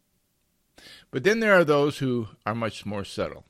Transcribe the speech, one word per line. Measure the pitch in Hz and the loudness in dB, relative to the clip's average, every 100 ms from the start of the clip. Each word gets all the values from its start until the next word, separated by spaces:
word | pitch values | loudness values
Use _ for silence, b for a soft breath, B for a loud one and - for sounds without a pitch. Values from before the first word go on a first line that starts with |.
| _ _ _ _ _ _ _ B B B B | _ _ _ _ _ _ _ B B B B
But | 135 | -2
then | 131 226 | 0 2
there | 220 | 4
are | 190 | 4
those | 156 147 143 - | 6 4 2 0
who | 135 120 107 - | -2 -2 -4 -8
are | - 117 | -6 -4
much | 113 - 101 | -4 -6 -8
more | 101 95 | -8 -8
subtle. | - 85 67 - | -6 -6 -8 -20